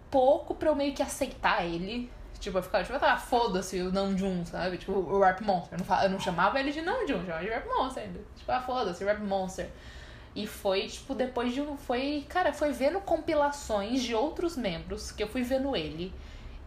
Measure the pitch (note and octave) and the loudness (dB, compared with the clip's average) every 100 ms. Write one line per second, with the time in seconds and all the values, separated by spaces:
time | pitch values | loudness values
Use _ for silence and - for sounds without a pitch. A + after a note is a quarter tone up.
0 | - C4+ B3+ D#4+ - - D#4+ D4 C#4+ C#4 | 2 6 8 6 2 0 2 4 2 0
1 | C4 - B3+ - F#3 G#3 F3 E3+ F#3+ A#3+ | -2 -2 -4 0 2 2 0 -2 -4 -6
2 | A#3+ - - - G#3 F#3 F3+ G#3 F3+ C4 | -8 -10 -16 -10 -4 -2 0 0 0 2
3 | D#4 A3 - A#3+ A3+ F#3 F#3+ F#3 F#3 F#3+ | 4 4 2 2 4 0 -2 -2 0 0
4 | G3 F#3+ G3 F3+ E3+ F3 F3+ F3 - G3 | 2 2 0 0 -4 -4 -4 -4 -2 0
5 | E3 G3 F#3+ F#3+ G#3 F#3 - E3+ F#3+ F#3 | 2 6 6 6 2 0 0 -6 2 4
6 | G3 F#3+ G3 F3 C#4+ C4+ C4+ D4 E4 B4+ | 4 2 0 2 4 4 0 -2 -2 0
7 | F4+ G3+ F3+ E3 F#3+ A3+ - B4+ C4 B3+ | 0 -2 -2 -4 -4 -4 -2 0 0 -4
8 | G#3+ F3+ - - - B3 B3+ B3+ G#3 F3 | -8 -10 -14 -10 -2 -2 0 0 -2 0
9 | G3 G#3 G#3 G3 F#3 F#3 F3 - - - | 0 0 0 0 0 -4 -8 -10 -16 -16
10 | - - - - G#3 - G3+ F#3+ A3+ - | -16 -18 -12 -8 -8 -2 0 0 0 -6
11 | - A#3+ B3 B3 B3 B3 D4 C#4 - B3 | -6 -2 -2 -2 -2 -2 -4 -4 -2 -2
12 | C#4 D4 C#4+ F4+ F4+ D4 D4 A#3+ C4+ F#4 | 0 -2 -2 0 2 2 0 2 2 0
13 | F#4+ E4 E4 D4+ C#4+ C#4+ - G#3 G3+ C4 | 0 0 2 4 4 0 -2 -2 0 0
14 | A#3+ A3+ D4 - E4+ C#4 G#3 E3 - G#3 | 0 2 0 0 -2 -2 -2 -4 -6 -8
15 | - - G#3 B3+ A#3+ C4 C#4 A3+ D3+ D#3 | -8 -6 -4 -2 0 0 0 -2 -2 -6
16 | F#3 - - - - - | -8 -10 -14 -14 -14 -10